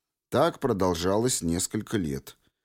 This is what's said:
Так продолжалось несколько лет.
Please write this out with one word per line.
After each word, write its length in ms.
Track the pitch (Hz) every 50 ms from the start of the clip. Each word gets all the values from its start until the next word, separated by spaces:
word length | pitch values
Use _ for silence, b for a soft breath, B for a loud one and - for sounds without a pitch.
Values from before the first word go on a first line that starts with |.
| _ _ _ _ _ _
Так 300 | - 123 156 170 165 -
продолжалось 840 | - 123 107 90 95 90 87 82 85 95 98 110 117 127 - -
несколько 560 | 85 82 85 87 - - - 110 101 - -
лет. 400 | 104 85 73 67 67 - - - _ _ _ _ _